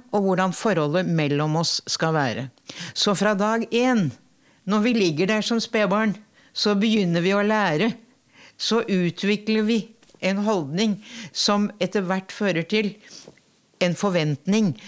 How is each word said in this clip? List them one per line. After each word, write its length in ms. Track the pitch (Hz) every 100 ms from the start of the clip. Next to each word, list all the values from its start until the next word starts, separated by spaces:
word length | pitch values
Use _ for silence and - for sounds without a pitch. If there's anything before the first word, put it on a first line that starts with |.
| -
og 140 | 208 196
hvordan 260 | 185 185 -
forholdet 540 | 226 165 147 170 175
mellom 480 | 165 147 143 151 156
oss 200 | 165 - -
skal 260 | - 160
være. 360 | 156 135 107 131 - - - -
Så 220 | - 208 185
fra 160 | 202
dag 320 | 202 208 226 226
én, 400 | 226 254 240 156 110 _ _ _ _ -
når 180 | 208 220
vi 80 |
ligger 340 | 233 185 147 185
der 140 | 214
som 180 | 208 233
spedbarn, 560 | - 220 202 208 220 185 - _ _
så 220 | - 214 202
begynner 420 | 226 214 180 170
vi 120 | 175
å 100 | 202
lære. 500 | 202 214 196 151 220 - - _ _ - - -
Så 260 | - 220 -
utvikler 800 | 190 175 - 196 208 208 214 214
vi 140 | 233 160 - - -
en 220 | 190 196 208
holdning 540 | 202 139 165 220 196 - - 208
som 380 | - - 208 208 -
etter 240 | 185 214 180
hvert 260 | 190 190
fører 320 | - 202 165 165
til 240 | 214 208 - - - - - _ _ _ -
en 120 | 180 165
forventning 760 | 202 180 151 143 - 214 208 127